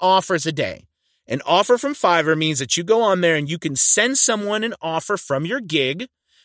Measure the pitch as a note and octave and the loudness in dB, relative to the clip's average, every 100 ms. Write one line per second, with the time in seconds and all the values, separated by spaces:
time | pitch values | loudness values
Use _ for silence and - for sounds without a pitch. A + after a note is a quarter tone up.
0 | F3+ F#3+ - E3+ D#3+ D3 G#2 - - _ | 2 2 2 -2 -2 -2 -4 -6 -18 _
1 | _ _ - C3 - F3 G#3 B3 C#4 D4 | _ _ -6 -6 2 2 2 0 -2 0
2 | F#3+ E3+ D#3 D#3 D#3 C#3 C3 E3 F3 A3+ | 2 2 2 2 0 -2 -2 -2 2 2
3 | A3 F#3 E3+ D#3 D3 E3 D#3 C3 - - | 4 4 2 2 -2 -4 -4 0 2 4
4 | A#3+ C4+ - G#3+ G3+ G#3+ A3+ G3 E3 D#3+ | 2 0 0 -2 -2 -4 -4 -6 -4 -4
5 | - G3+ - C3+ E3 C4 G3 D3+ C3 E3 | -4 -6 -4 -4 -4 -6 -2 -2 0 -4
6 | B3+ _ _ _ | -10 _ _ _